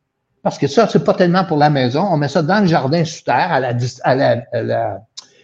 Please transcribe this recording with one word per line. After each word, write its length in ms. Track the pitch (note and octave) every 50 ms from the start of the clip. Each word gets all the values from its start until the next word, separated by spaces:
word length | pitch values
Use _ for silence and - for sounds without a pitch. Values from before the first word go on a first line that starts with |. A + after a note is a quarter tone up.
| _ _ _ _ _ _ _ _ -
parce 160 | - - -
que 80 | C#3+
ça, 200 | C#3 - A#3 G#3+
c'est 160 | F#3+ - F3 -
pas 120 | G#3+ F#3+
tellement 280 | - F3+ F3 F3 F#3+ F#3
pour 140 | F#3 D#3
la 140 | D3 D3 D3+
maison, 320 | D3 C3+ B2+ A#2+ B2 D#3 G3
on 100 | G3+ E3
met 100 | D3 D3 C3
ça 140 | - F#3 D3+
dans 160 | D#3 G3 G#3+
le 60 | G3+
jardin 360 | E3 E3 D3 C3 C3 D#3+ F3 D#3
sous 200 | D#3+ - - -
terre, 280 | C#3+ B2 C3+ F3 F3+
à 80 | D#3+ C3
la 140 | C3 B2 B2
dis-, 240 | A#2+ B2+ B2+ - - -
à 100 | D#3 C3
la, 300 | C3+ C3+ B2+ A#2 A#2+ B2 - A#2+
à 80 | A#2
la 400 | A2+ A#2 A2+ A2+ A2+ G#2+ G2 F#2+ G2+ _ _ - - _ _ _